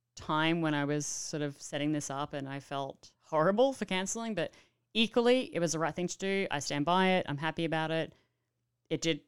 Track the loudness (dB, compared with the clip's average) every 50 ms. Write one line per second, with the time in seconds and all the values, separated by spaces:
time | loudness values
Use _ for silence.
0 | _ _ _ -14 -6 -2 0 2 2 2 2 2 0 0 0 0 0 0 -2 -2
1 | -2 -4 -6 -8 -8 -6 -6 -4 -4 -6 -6 -10 -14 -8 -6 -2 -2 0 0 -2
2 | -4 -4 -4 -6 -6 -6 -6 -8 -8 -8 -8 -10 -10 -6 -6 -6 -6 -6 -10 _
3 | -20 -20 _ _ _ 0 2 4 4 4 6 6 4 4 4 -2 -4 -2 -2 -2
4 | -2 -2 -4 -6 -6 -4 -4 -4 -4 -4 -6 -14 _ _ _ _ _ _ _ 2
5 | 2 4 4 4 4 6 4 4 2 -2 -2 -2 0 0 0 0 -2 -2 -2 -2
6 | -4 -4 -4 -4 -4 -2 0 0 0 -2 -2 -4 -4 -4 -2 -2 2 4 4 6
7 | 6 6 4 2 2 0 -4 -4 -4 -4 -2 -2 -2 -2 0 -2 -2 0 -2 -2
8 | -2 -4 -8 _ _ _ _ _ _ _ _ _ _ _ _ _ _ _ -4 -2
9 | 0 -2 -2 -2 -4